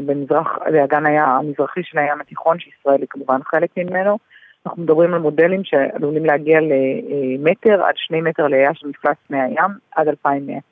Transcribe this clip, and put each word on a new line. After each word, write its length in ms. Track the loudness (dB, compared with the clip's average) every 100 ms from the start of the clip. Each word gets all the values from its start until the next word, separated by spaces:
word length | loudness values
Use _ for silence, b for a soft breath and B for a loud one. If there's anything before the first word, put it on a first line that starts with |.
| -2
במזרח, 520 | -4 0 0 0 -4 0
באגן 340 | 2 2 2 2
הים 180 | 2
המזרחי 600 | 2 2 -2 -4 -4 -4
של 140 | -6 -4
הים 240 | -2 -4
התיכון, 380 | -8 -4 -2 -2
שישראל 400 | -4 _ 0 0
היא 60 | 0
כמובן 300 | -10 -2 -2
חלק 260 | 0 -2 -2 -4
ממנו. 400 | -4 -2 0 -2 b b b b -12
אנחנו 160 | -8
מדברים 300 | 0 4 4
על 60 | 2
מודלים 440 | 0 2 2 2
שעלולים 640 | 0 0 0 -2 -4 0 0
להגיע 340 | 0 4 2
למטר 1200 | 4 2 0 -2 -6 -4 -4 -2 0 2 2 4
עד 100 | 2 -2
שני 260 | -4 -2
מטר 220 | -2 0
לעלייה 300 | 2 4 2
של 140 | 0 -10
מפלס 300 | -4 -2 -2 -6
פני 140 | -4
הים 300 | -2 0 -2 -2 _ -2
עד 120 | 0
אלפיים 400 | 0 -2 -2 -4
מאה. 120 | -12 -12